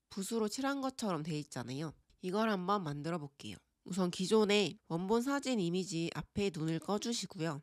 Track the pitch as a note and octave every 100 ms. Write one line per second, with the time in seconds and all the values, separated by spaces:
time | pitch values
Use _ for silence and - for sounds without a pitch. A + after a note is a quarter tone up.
0 | - - F#3+ A3+ G#3+ A#3 C4+ C#4 C4 C4
1 | A3 E3 D#3+ D3+ D3 - A#2 C3+ D#3+ -
2 | _ _ F#3 G3 A3+ G3+ F3+ G3+ E3 C#3+
3 | D3 E3+ D3 - G#2+ G2 _ _ - F#3
4 | F3+ - F#3 A3 G#3 G#3 F3+ - - E3
5 | F#3+ A3+ B3 C#4 C4 A#3+ E3+ F3+ F3+ E3
6 | E3 - - - G3+ E3 D#3+ D#3+ - G#3
7 | A3+ A#3 F#3 F#3+ D#3+ D3